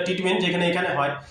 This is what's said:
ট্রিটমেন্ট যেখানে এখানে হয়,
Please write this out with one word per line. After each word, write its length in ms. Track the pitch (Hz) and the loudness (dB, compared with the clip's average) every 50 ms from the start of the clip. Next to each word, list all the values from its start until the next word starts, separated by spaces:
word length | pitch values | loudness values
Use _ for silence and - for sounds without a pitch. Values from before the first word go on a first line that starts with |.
| 175 | 0
ট্রিটমেন্ট 400 | 180 185 180 185 185 190 185 180 | -2 -2 0 0 0 2 2 2
যেখানে 220 | 175 170 175 175 175 | 2 2 2 2 2
এখানে 220 | 170 180 180 175 | 2 0 0 0
হয়, 200 | 156 143 139 143 143 - - - | 0 0 0 0 -2 -4 -10 -16